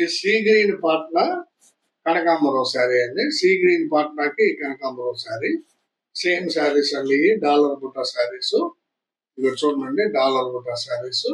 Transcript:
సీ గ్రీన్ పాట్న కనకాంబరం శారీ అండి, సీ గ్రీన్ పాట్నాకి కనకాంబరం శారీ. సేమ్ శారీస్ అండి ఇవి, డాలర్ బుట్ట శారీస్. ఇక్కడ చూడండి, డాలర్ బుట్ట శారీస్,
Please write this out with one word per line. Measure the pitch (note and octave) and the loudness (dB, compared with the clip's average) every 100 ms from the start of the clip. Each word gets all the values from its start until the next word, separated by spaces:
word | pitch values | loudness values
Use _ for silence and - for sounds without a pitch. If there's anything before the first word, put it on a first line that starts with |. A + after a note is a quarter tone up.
| E3 - | 2 -2
సీ | F#3+ A3 G#3 | 0 2 4
గ్రీన్ | G#3+ G3+ - | 4 4 0
పాట్న | - - - D4 D4 F4+ - _ _ _ _ _ E3 | 0 0 0 0 0 -2 -8 _ _ _ _ _ -2
కనకాంబరం | E3+ E3 D#3+ C#3+ C3 B2 | 2 2 2 2 0 0
శారీ | B2+ B2 B2 | 0 2 2
అండి, | A#2+ D#3+ D4 - | 0 -2 -4 0
సీ | F#3 F#3 | 2 4
గ్రీన్ | F3+ E3+ D#3 | 4 2 2
పాట్నాకి | D3+ D3+ D3+ D3 - G3+ D3+ | 0 0 -2 -4 2 0 0
కనకాంబరం | C#3 C3 - B2 B2 A#2+ | -6 -6 -8 -4 -6 -6
శారీ. | - A2+ - D#4 - _ _ _ _ - | -8 -6 -4 -4 -8 _ _ _ _ -4
సేమ్ | F3+ F3 F3 | -2 -2 -2
శారీస్ | D#3+ D3 C#3+ C#3 C#3 | 0 2 2 2 -2
అండి | C3+ C#3 | 0 4
ఇవి, | F3 A3 | 4 2
డాలర్ | D3 D3 C#3+ C#3 | 4 4 4 0
బుట్ట | C3 C3+ - | -8 -8 -6
శారీస్. | B2 B2 - - D#4+ E4+ - _ _ _ _ _ C3 | -2 -4 -4 -2 -2 -2 -6 _ _ _ _ _ -4
ఇక్కడ | C3 B2+ | -2 0
చూడండి, | D3 C#3 C3 D3 G#3+ C#3 | -2 -2 -2 -2 0 0
డాలర్ | C3+ B2+ B2+ | 0 0 -2
బుట్ట | B2 B2 - | -6 -8 -8
శారీస్, | - A#2+ - - - | -6 -8 -6 -6 -4